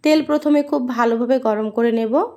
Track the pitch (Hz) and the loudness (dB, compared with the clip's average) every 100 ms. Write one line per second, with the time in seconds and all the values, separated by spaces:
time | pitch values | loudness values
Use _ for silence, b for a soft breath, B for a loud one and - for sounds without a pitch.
0 | 302 311 285 294 294 294 294 285 247 233 | 4 2 2 -2 2 0 0 -4 -2 -2
1 | 233 233 240 262 240 214 220 214 233 226 | 0 0 0 0 0 -2 -4 -2 0 0
2 | 220 269 480 | 0 0 -2